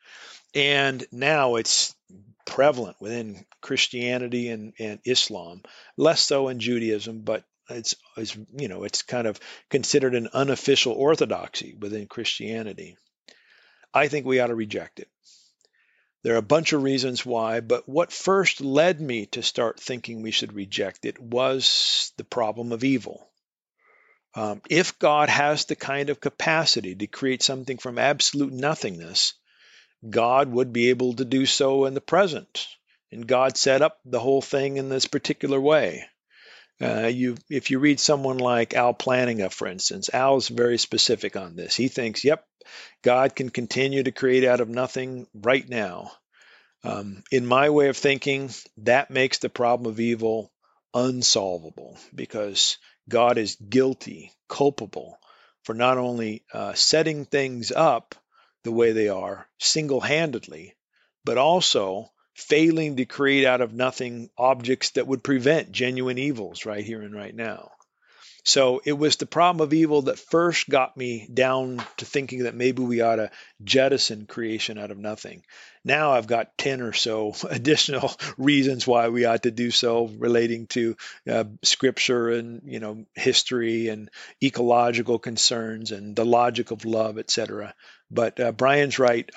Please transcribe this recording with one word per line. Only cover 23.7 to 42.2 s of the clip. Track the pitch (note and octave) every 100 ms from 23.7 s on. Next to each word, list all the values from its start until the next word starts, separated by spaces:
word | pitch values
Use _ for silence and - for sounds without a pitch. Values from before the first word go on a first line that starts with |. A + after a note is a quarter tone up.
| _ _ _ _ _ _
Um, | - G#2+ G#2 -
if | D3+ F#3 -
God | E3 D3 D3
has | D3 D3 D3+ -
the | D3+
kind | - C#3 C#3+
of | C#3+
capacity | C#3+ - - D#3+ D3+ - F#2+ F#2
to | G#2
create | - C3+ B2+
something | - C3+ B2+ B2+
from | B2+ A#2+
absolute | C3 C#3+ - C#3+ C#3
nothingness, | B2+ C#3 B2 A2+ F2 E2+ F#2 - - _ _ _ - _ _ A2+
God | A2 A#2 C3 C#3+
would | A#2+ B2+
be | A#2+ A#2+
able | B2 B2+
to | A#2+ B2+
do | C3 C3+
so | - C3+ C3+ C3+
in |
the | C3+
present. | - E3+ G3 C3 G2 - - - _ _ _
And | A2+ A#2
God | B2+ C3 C3
set | - C3+
up | D#3 - B2+
the | B2
whole | A#2+ C3+
thing | - C#3 C#3 C#3
in | C3+
this | C3+ -
particular | C#3+ - D3 C#3+ C#3
way. | C#3 D#3 G#2 D#2 - _ _ _ - - _ -
Uh, | B2 A2+ A2+
you, | B2 B2+ A#2 -
if | C#3+ -
you | C3
read | D3 C#3+
someone | - D3 C3+ C3
like | B2 A#2+ A#2 A#2+
Al | B2
Plantinga, | A#2+ - B2+ B2 A2+ F#2+
for | - G2+
instance, | F#2 - G#2 G2
Al's | B2 C3+ C#3 A2+
very | A#2 A#2+ A#2
specific | - A2 - A2+ G2+ G2
on | F#2 E2+
this. | E2+ -
He | B2+
thinks, | - A#2 G#2